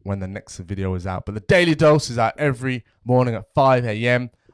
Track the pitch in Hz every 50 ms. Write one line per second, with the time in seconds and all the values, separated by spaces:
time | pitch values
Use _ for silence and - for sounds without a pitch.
0 | - 98 98 98 95 92 98 104 - - - - 90 85 101 95 95 95 92 90
1 | 85 95 92 95 - - 208 151 - - 202 180 175 170 156 139 160 151 151 151
2 | - - 120 117 113 113 - - 151 147 127 120 127 131 127 120 - _ _ _
3 | - 113 123 127 127 123 113 101 - _ - 143 135 135 131 123 123 113 104 107
4 | 117 120 123 123 123 120 _ _ _ _